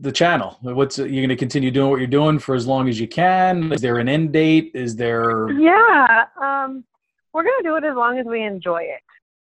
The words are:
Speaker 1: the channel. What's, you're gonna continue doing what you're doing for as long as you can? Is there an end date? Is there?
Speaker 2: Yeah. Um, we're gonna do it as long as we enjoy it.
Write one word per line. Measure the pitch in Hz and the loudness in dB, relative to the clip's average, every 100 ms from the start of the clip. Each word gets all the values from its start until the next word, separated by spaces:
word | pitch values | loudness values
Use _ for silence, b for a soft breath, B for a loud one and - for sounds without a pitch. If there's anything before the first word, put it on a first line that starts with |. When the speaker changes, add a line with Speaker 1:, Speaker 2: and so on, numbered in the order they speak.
Speaker 1:
the | 139 | -6
channel. | - 170 156 95 - | 2 2 2 -4 -10
What's, | 123 127 139 - | -4 -2 -2 -2
you're | 131 135 | -4 -2
gonna | 131 | -2
continue | 127 123 147 131 | -2 -2 -2 0
doing | 131 135 | 2 2
what | 131 | 0
you're | 123 | 0
doing | 139 156 151 | 2 2 2
for | - | 0
as | 127 120 | -2 0
long | 131 131 | 0 0
as | 110 | -2
you | 113 | -4
can? | - 180 185 185 175 160 | 0 2 2 2 0 -2
Is | 127 | -2
there | 123 120 | -2 0
an | 120 | 0
end | 151 156 | 0 0
date? | 156 160 156 - | 2 4 2 0
Is | 127 120 113 | -6 -6 -4
there? | 117 117 117 113 110 | -2 0 0 0 -2
Speaker 2:
Yeah. | 285 320 403 453 311 247 226 - - | 2 4 6 6 6 4 4 0 -4
Um, | 277 277 269 262 - _ _ _ _ | -4 -4 -6 -10 -18 _ _ _ _
we're | 320 | -4
gonna | 359 523 | -2 -2
do | 339 311 | -2 -2
it | |
as | 302 247 | -2 -2
long | 240 254 | -2 -2
as | 233 | -4
we | 226 | -6
enjoy | 214 190 180 170 | -6 -6 -4 -4
it. | 160 135 _ b _ _ | -6 -12 _ b _ _